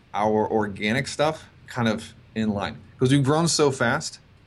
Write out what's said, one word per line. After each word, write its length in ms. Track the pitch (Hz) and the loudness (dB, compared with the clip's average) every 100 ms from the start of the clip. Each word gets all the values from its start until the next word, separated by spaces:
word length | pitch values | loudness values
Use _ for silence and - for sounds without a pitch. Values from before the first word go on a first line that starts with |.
| - | -10
our 340 | 98 107 107 107 | -2 2 2 2
organic 600 | 110 104 98 104 120 131 | 0 -2 -2 0 0 -2
stuff 420 | - 147 156 - - - | 0 0 -2 -10 -20 -12
kind 220 | - 117 | -2 0
of 260 | 104 - - - 110 | 0 -6 -20 -12 -4
in 160 | 110 | -2
line, 260 | 101 92 - - - | -2 -4 -8 -14 -2
'cause 120 | 127 | 2
we've 120 | 143 | 2
grown 240 | 135 151 165 | 2 2 2
so 240 | - 147 | 2 2
fast 480 | 135 120 143 - - - - | 2 0 0 -4 -14 -20 -20